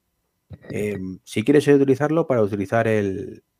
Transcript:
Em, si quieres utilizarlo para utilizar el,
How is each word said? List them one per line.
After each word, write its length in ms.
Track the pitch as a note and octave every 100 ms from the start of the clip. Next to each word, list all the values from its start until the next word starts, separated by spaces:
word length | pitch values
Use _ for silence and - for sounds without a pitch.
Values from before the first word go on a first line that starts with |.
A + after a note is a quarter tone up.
| _ _ _ _ _ - -
Em, 500 | G2+ G#2 G2 F#2+ F2+
si 200 | - A2+
quieres 240 | A2 D3 C#3+
utilizarlo 600 | C#3+ C#3 B2 D3+ D#3+ D#3+
para 140 | B2
utilizar 460 | G2+ G2+ F#2+ A#2 A2+
el, 540 | G#2+ G2+ F#2+ F#2+ - _